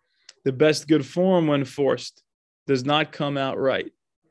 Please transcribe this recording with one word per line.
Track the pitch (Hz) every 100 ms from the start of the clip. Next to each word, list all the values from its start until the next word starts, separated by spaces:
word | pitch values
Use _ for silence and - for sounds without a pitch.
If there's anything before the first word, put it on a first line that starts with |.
| _ _ _ -
The | 135
best | 127 151 147 -
good | 156 131
form, | 175 185 185 156
when | 143 131
forced, | - 135 123 - - _ _ _ _ -
does | 135
not | 131 151 151
come | - 143 143
out | 135 -
right. | 135 98 - - _ _ _